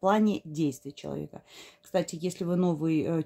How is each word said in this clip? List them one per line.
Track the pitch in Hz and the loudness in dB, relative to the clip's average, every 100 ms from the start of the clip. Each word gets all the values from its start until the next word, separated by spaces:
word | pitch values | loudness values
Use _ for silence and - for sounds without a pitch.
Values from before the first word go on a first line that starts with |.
плане | 190 214 214 196 | 2 4 4 2
действий | 160 151 151 131 139 | -4 -2 -2 -2 -10
человека. | - 147 143 147 - - - - - | -12 -10 -8 -10 -14 -20 -20 -20 -20
Кстати, | _ 190 170 165 | _ -2 -2 -4
если | 180 170 | -6 -4
вы | 175 175 | 0 2
новый, | 180 160 160 156 | 2 2 2 2
э, | - 165 | 2 0